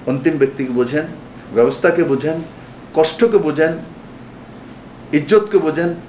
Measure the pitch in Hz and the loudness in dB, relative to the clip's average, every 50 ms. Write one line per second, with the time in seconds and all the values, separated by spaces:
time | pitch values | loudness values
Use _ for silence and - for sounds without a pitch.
0 | - 127 131 143 135 165 160 143 139 135 - - 135 127 120 123 123 120 139 151 | -6 -4 -4 0 0 -2 0 2 0 0 0 -4 -6 -4 0 0 0 0 0 -4
1 | 226 208 - - - - - - - - 101 113 120 135 135 - - 170 175 175 | -4 -4 -10 -16 -18 -20 -20 -20 -16 -4 2 2 2 2 2 2 0 0 2 2
2 | 165 143 135 135 143 151 160 165 165 - - - - - - - - - - 160 | 2 0 0 -2 0 -2 -4 -4 -6 -10 -14 -20 -20 -20 -20 -20 -18 -6 0 0
3 | 156 156 - - 233 226 214 190 160 151 139 147 160 160 165 - - - - - | 0 0 2 0 0 4 4 4 2 2 0 0 0 0 0 -4 -10 -16 -18 -20
4 | - - - - - - - - - - - - - - - - - - - - | -20 -20 -20 -20 -20 -20 -20 -20 -20 -20 -20 -20 -20 -20 -20 -20 -20 -20 -20 -20
5 | - - 147 147 147 - 214 208 208 - 208 185 156 156 147 160 170 170 170 - | -12 -2 -2 -2 2 4 4 4 4 4 0 2 2 2 -2 -2 -2 -2 -4 -6
6 | - | -12